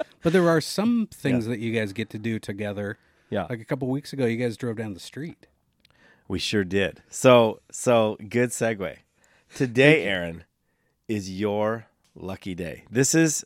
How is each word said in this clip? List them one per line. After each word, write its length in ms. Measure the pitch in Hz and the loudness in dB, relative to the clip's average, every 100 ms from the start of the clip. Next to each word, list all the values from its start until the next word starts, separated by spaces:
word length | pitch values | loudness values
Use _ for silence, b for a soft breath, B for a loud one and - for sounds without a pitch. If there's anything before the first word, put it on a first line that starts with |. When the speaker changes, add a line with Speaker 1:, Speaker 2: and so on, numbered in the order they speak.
| B B | B B
Speaker 1:
But 120 | 170 | 0
there 160 | 180 170 | 2 4
are 120 | 165 | 2
some 460 | - - 220 240 214 | 0 -2 0 0 -2
Speaker 2:
<laughs> 40 | |
Speaker 1:
things 340 | - 143 127 110 | -4 -2 0 -2
Speaker 2:
Yeah. 60 | |
Speaker 1:
that 80 | 117 | -4
you 140 | 113 | -2
guys 200 | 113 107 | -2 -2
get 160 | 95 110 | -4 -8
to 80 | 107 | -6
do 200 | 110 110 | -4 -6
together. 580 | - 101 104 101 101 110 b b _ | -6 -8 -8 -6 -8 -10 b b _
Speaker 2:
Yeah. 180 | 104 85 | -6 -4
Speaker 1:
Like, 100 | 120 | -8
a 60 | 110 | -6
couple 220 | 135 131 | -6 -4
weeks 240 | 135 - | -4 -6
ago, 120 | 139 123 | -4 -2
you 120 | 113 | 0
guys 200 | 123 107 | -4 -4
drove 200 | 123 110 | -8 -6
down 160 | 110 | -8
the 60 | 90 | -10
street. 480 | - - 160 - - _ _ _ _ b b b _ | -14 -14 -14 -14 -20 _ _ _ _ b b b _
Speaker 2:
We 120 | 92 | -4
sure 240 | - 107 | 0 0
did. 400 | 92 98 92 - _ | 0 0 0 -4 _
So, 520 | - 131 123 110 - _ | 2 8 8 8 0 _
so 460 | - - 117 110 107 104 | -6 2 4 2 -2 -4
good 200 | 117 123 | 0 0
segue. 480 | - 113 110 90 60 _ _ b b b | 0 -4 -2 -6 -10 _ _ b b b
Today, 400 | - 135 117 139 | -4 -2 4 6
Speaker 1:
Thank 100 | 156 | 6
you. 60 | 104 | 2
Speaker 2:
Aaron, 340 | 95 87 85 - _ _ _ _ _ - | -2 -4 -8 -14 _ _ _ _ _ -6
is 240 | 107 95 | -6 -4
your 540 | 92 104 104 107 113 110 _ _ - | -4 -2 0 -2 -2 -10 _ _ -16
lucky 400 | 90 95 98 87 | -12 -10 -10 -8
day. 300 | 87 62 - | -10 -10 -6
This 240 | 113 135 | 0 4
is 320 | 160 160 147 | 4 4 0